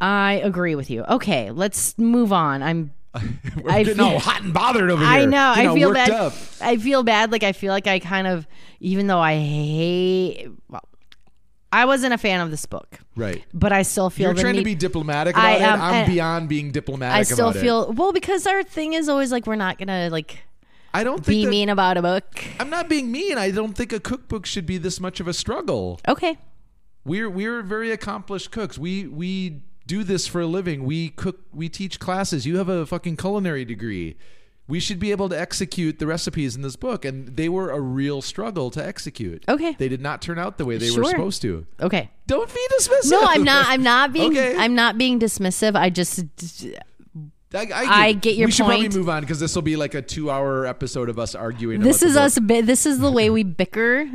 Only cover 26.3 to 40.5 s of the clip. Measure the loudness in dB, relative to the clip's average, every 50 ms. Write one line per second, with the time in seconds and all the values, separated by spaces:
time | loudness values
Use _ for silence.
26.3 | -4 -4 -10 -20 -20 -20 -20 -20 _ _ -20 -20 -20 -14 -8 -6 -4 -4 -4 -4
27.3 | -6 -6 -4 -4 -6 -6 -6 -6 -6 -4 -4 -4 -6 -6 -6 -8 -10 -8 -8 -8
28.3 | -10 -10 -10 -10 -8 -8 -8 -8 -8 -8 -6 -6 -6 -6 -8 -8 -8 -8 -6 -6
29.3 | -4 -4 -6 -6 -8 -10 -14 -14 -16 -14 -10 -6 -6 -4 -2 -2 -2 -2 -2 -2
30.3 | -4 -4 -2 -2 -2 -2 -2 -4 -4 -4 -4 -2 -2 -2 -4 -6 -6 -6 -6 -6
31.3 | -6 -8 -12 -16 -12 -10 -10 -8 -8 -8 -8 -8 -10 -8 -6 -4 -2 -2 -2 -2
32.3 | -2 -2 -2 -2 0 0 0 0 -2 -2 -2 -4 -6 -6 -4 -6 -6 -4 -4 -2
33.3 | -2 -2 -2 -2 -4 -4 -6 -8 -8 -8 -6 -6 -6 -4 -6 -8 -8 -12 -14 -16
34.3 | -16 -20 -20 _ _ -18 -10 -6 -4 -4 -4 -4 -4 -4 -2 -2 -2 -2 -2 -4
35.3 | -4 -4 -6 -6 -4 -6 -6 -4 -4 -4 -4 -4 -4 -4 -4 -4 -4 -4 -4 -4
36.3 | -4 -4 -4 -4 -4 -6 -8 -10 -10 -8 -6 -6 -6 -6 -6 -8 -8 -8 -10 -10
37.3 | -6 -4 -2 -2 -2 -2 -4 -4 -4 -4 -4 -4 -2 -2 -2 -2 -2 -4 -8 -8
38.3 | -8 -8 -6 -6 -4 -4 -6 -4 -6 -8 -8 -8 -8 -10 -10 -10 -10 -8 -8 -8
39.3 | -8 -6 -4 -2 -2 0 -2 -4 -4 -4 -4 -4 -4 -4 -6 -6 -8 -8 -8 -8
40.3 | -6 -6 -6 -8